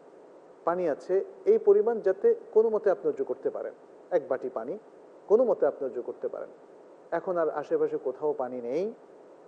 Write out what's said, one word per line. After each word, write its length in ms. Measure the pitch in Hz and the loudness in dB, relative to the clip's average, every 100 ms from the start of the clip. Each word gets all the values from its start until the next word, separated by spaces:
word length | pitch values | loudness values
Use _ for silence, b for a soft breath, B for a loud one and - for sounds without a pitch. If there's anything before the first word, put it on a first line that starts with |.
| - - - - - - | -14 -20 -20 -20 -20 -8
পানি 240 | - 180 170 | -4 -2 -2
আছে 360 | 131 - 190 190 - | -4 -2 -2 -2 -2
এই 140 | 190 220 | 2 4
পরিমাণ 420 | 214 202 214 226 | 6 6 4 2
যাতে 340 | 185 185 233 226 - | 0 2 2 2 2
কোনো 160 | 220 226 | 2 4
মতে 220 | 208 202 | 2 2
আপনি 220 | 175 160 | 2 0
অজু 120 | 131 | -2
করতে 260 | 135 - 143 | -4 -4 -4
পারেন, 220 | 107 110 - - - - | -4 -8 -12 -20 -20 -4
এক 180 | 180 127 | -2 -2
বাটি 220 | 131 127 | -4 -4
পানি 240 | 117 120 202 - - - - - | -8 -8 -10 -14 -20 -20 -18 2
কোনো 160 | 214 | 4
মতে 220 | 240 175 147 | 4 2 0
আপনি 240 | - 131 | 0 -6
অজু 120 | 120 | -6
করতে 260 | 120 - 123 | -10 -8 -8
পারেন। 200 | - - - - - - - - | -8 -12 -16 -20 -20 -20 -20 -8
এখন 260 | 165 190 175 | -6 -2 -2
আর 140 | 156 | -2
আশেপাশে 480 | 147 143 156 151 147 | -2 -2 -2 0 -2
কোথাও 340 | 131 127 151 | -6 -4 -4
পানি 280 | 147 123 127 | -4 -6 -8
নেই। 320 | 117 147 208 247 - - - - | -6 -4 -4 -8 -20 -20 -20 -20